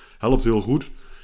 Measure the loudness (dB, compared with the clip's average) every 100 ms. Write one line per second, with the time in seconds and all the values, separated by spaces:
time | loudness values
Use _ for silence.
0 | -20 -4 2 2 4 2 0 -2 -2 -14
1 | -18 -20